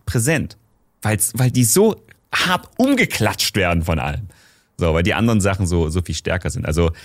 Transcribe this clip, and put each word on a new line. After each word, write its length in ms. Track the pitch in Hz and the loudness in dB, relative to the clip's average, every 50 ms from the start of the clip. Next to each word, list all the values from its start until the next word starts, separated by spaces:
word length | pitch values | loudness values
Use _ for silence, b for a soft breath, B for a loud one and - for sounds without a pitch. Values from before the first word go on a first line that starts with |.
| _ | _
präsent, 500 | - - 127 110 135 165 135 - - - _ _ _ _ _ _ _ _ _ - | -4 -2 -2 0 0 0 -2 -2 -6 -10 _ _ _ _ _ _ _ _ _ -4
weil's, 300 | 110 110 98 - - - | -2 -2 0 -2 -2 -2
weil 160 | 117 127 127 | 0 0 2
die 140 | 120 127 120 | 2 2 2
so 320 | 110 - 180 208 226 190 - - - - _ _ _ - | 2 4 4 4 2 2 -2 -8 -20 -20 _ _ _ -6
hart 360 | - - 175 185 262 - - _ | -4 -2 0 -2 -2 -4 -6 _
umgeklatscht 800 | - 240 269 285 247 226 - - - 113 104 95 - - - - | 0 2 2 2 2 0 0 0 -2 -2 -2 -2 -2 -4 -2 0
werden 260 | 104 92 87 87 85 80 | 0 0 2 2 0 0
von 160 | 85 82 78 | 0 0 -2
allem. 300 | 64 73 73 - 104 - b b b b b b b b b | -2 -4 -6 -8 -10 -14 b b b b b b b b b
So, 180 | - - 82 78 | -2 0 0 2
weil 80 | 82 87 | 2 2
die 120 | 104 85 | 2 0
anderen 260 | 78 110 117 113 107 | 2 2 2 2 2
Sachen 260 | 92 98 95 92 98 | 2 2 0 0 0
so, 220 | 82 87 85 82 78 | 0 0 0 0 0
so 140 | 76 90 87 | -2 -4 -4
viel 120 | - 82 | -4 -6
stärker 360 | - - 80 85 90 - 78 | -6 -4 -4 -4 -4 -4 -6
sind. 160 | - - - | -6 -6 -6
Also 260 | - 76 80 85 80 80 B | -2 0 0 0 0 0 B